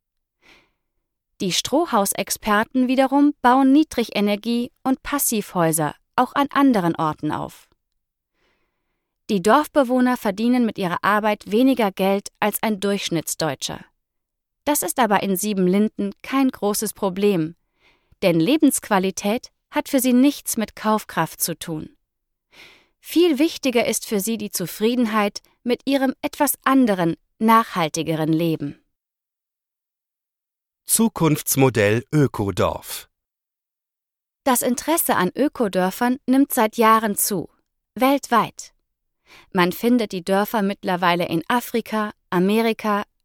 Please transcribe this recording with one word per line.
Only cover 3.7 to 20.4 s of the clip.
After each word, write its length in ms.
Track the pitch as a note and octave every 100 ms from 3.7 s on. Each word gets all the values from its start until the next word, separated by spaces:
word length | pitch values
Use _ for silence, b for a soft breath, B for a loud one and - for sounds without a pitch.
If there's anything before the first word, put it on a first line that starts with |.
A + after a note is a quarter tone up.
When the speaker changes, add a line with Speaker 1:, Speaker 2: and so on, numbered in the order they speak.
Speaker 1:
Niedrigenergie- 1000 | C#4 D#4 - A3+ G#3+ G#3 G3+ A3 A#3 B3 _
und 220 | C4+ C4
Passivhäuser 920 | - C#4+ - A3 - F#3 E3 D#3+ D3 - _ -
auch 180 | B3+
an 140 | - C#4+
anderen 460 | - C#4 A3 E3+ E3
Orten 340 | D#3 - D3+
auf. 380 | C3+ D3 - _ _ _ _ _ _ _ _ _ _ _ _ _ _ _ _ -
Die 100 | G3+
Dorfbewohner 760 | G3 C4+ D4+ D4+ A#3+ B3+ B3 B3
verdienen 500 | A3 F#3+ A#3 B3 A3+
mit 100 | -
ihrer 280 | F#3 F3
Arbeit 480 | - G#3 G#3+ G#3 -
weniger 400 | G#3 C4 B3 G#3
Geld 380 | - F#3+ G3 - -
als 200 | G#3 -
ein 160 | A3 G3+
Durchschnittsdeutscher. 1040 | G3+ G3+ - E3 - - D#3+ C3 - - - _ _ _ _ _ _ _
Das 180 | - D4
ist 160 | F4+ -
aber 240 | A3+ G3
in 140 | G3 F#3
Sieben 320 | G#3+ G3 F3+
Linden 420 | G3 G#3+ - G3+ -
kein 260 | - C4+ C4
großes 460 | - G#3 G#3 G#3+
Problem, 600 | - G3 F#3 G#3 F#3 D#3 E3+ _ _ _ _ _ -
denn 180 | F#3+ E3+
Lebensqualität 1120 | E3 D#4 C#4+ - - G3 F#3+ - G3+ A#3+ - _ _
hat 180 | D4 -
für 120 | C#4
sie 140 | B3+
nichts 420 | B3 C#4 C#4